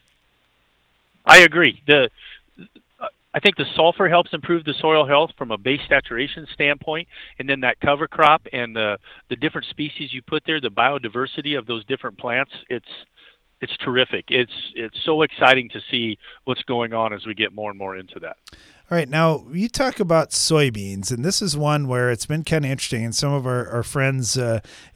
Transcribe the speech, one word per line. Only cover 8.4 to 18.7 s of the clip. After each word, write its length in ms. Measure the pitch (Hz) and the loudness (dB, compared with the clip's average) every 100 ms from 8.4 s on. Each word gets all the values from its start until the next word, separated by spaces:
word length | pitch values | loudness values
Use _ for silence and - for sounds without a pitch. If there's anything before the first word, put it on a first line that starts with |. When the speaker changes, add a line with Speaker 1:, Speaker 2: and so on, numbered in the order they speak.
| - | 0
Speaker 1:
and 220 | 131 120 | -6 -6
the, 240 | 113 107 101 - - - | -2 -2 -2 -10 -20 -10
the 80 | 120 | -4
different 320 | 151 160 - | -4 -6 -10
species 440 | - 147 - 139 | -8 -8 -8 -10
you 80 | 127 | -12
put 200 | - 156 - | -6 -6 -4
there, 140 | 156 | -4
the 80 | 123 | -4
biodiversity 880 | 101 127 143 117 117 135 - 147 139 | 2 2 2 -4 -6 -6 -6 -6 -6
of 100 | 113 | -4
those 180 | 113 | -8
different 340 | - 135 123 98 | -6 -8 -8 -8
plants, 320 | 123 123 - - - | -4 -2 -4 -10 -8
it's, 200 | 120 - - - _ - _ _ - | -8 -8 -18 -20 _ -20 _ _ -14
it's 160 | 127 - | -10 -6
terrific. 480 | 135 123 127 98 - | 0 0 0 -2 0
It's, 440 | 131 120 - - | 0 0 -6 -12
it's 240 | - 110 110 | -10 -10 -6
so 180 | - 156 | 0 2
exciting 460 | 156 - 127 131 117 | 0 4 4 4 2
to 100 | 110 - | -12 -6
see 280 | 127 113 104 - - | -4 -4 -6 -12 -12
what's 180 | - 123 | -6 -6
going 280 | - 120 117 | -2 -4 -2
on 200 | 113 110 | -2 -2
as 120 | 101 | -4
we 100 | 110 | -10
get 180 | 101 104 | -4 -4
more 180 | 101 107 | -4 -10
and 80 | 98 | -10
more 180 | 95 95 | -12 -12
into 220 | 90 90 | -16 -16
that. 180 | 82 - - - - | -16 -18 -20 -20 -20